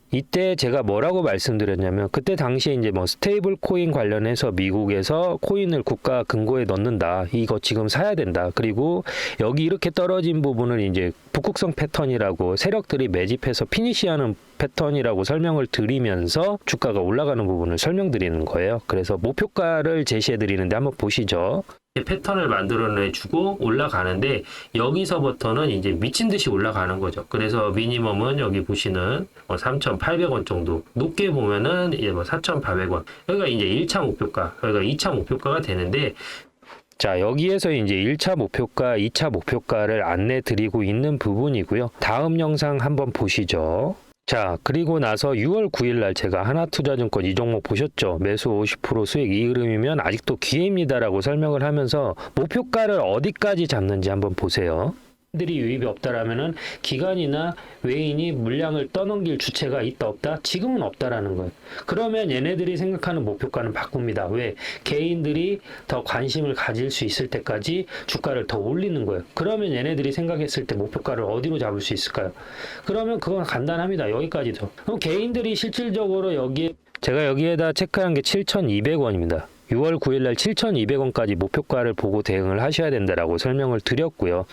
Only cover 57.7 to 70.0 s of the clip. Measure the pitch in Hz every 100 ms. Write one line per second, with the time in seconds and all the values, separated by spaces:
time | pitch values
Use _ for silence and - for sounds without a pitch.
57.7 | - 185 139 147 147 170 135 113 135 160
58.7 | 151 135 190 202 208 170 139 - - 143
59.7 | 117 - 131 110 104 147 156 - 180 233
60.7 | 254 110 - 127 117 101 92 90 - -
61.7 | - - 180 226 220 196 127 147 180 180
62.7 | 170 190 190 180 165 107 101 131 135 113
63.7 | - - 135 120 104 92 113 117 87 -
64.7 | - - 147 165 170 151 151 180 202 -
65.7 | - - 127 - 123 131 156 147 139 -
66.7 | 113 131 135 107 - 127 113 - 107 101
67.7 | 175 185 - - - 151 131 104 110 104
68.7 | 160 196 156 104 92 85 - 175 220 202
69.7 | 127 139 156